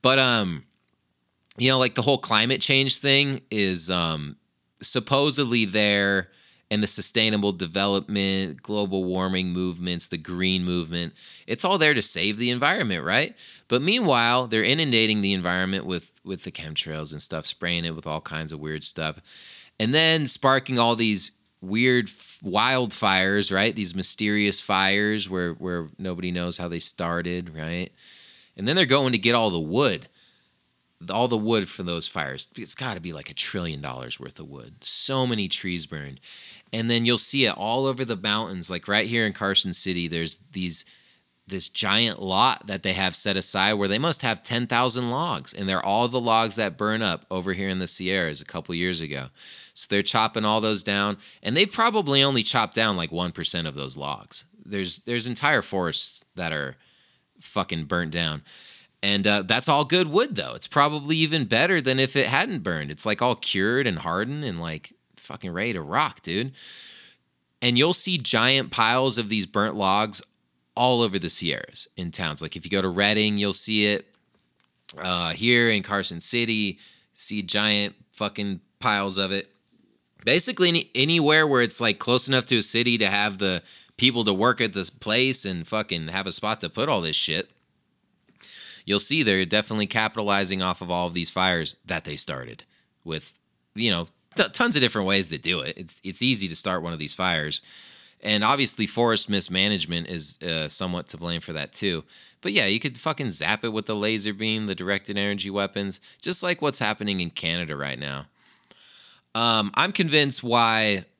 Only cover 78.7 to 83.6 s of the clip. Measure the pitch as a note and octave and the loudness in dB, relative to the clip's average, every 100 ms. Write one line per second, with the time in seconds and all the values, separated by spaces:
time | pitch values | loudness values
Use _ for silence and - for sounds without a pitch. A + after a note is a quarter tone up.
78.7 | _ A2+ G#2 G2 F#2+ F#2+ G2 - _ _ | _ 0 0 0 0 0 -2 -6 _ _
79.7 | _ _ _ _ _ - D#3+ G#3+ F#3+ F3+ | _ _ _ _ _ 2 2 2 2 4
80.7 | E3+ - B2+ C#3+ E3+ D3 D#3 D#3 C3 A#2 | 4 0 0 4 4 6 6 6 4 2
81.7 | - A#2 G2+ - B2 - C3 - A#2+ - | 2 0 0 2 2 4 2 2 2 4
82.7 | A2+ A#2+ A#2 G2+ G2+ G#2+ F#2+ G2 F2 | 2 2 2 2 2 0 0 -2 -2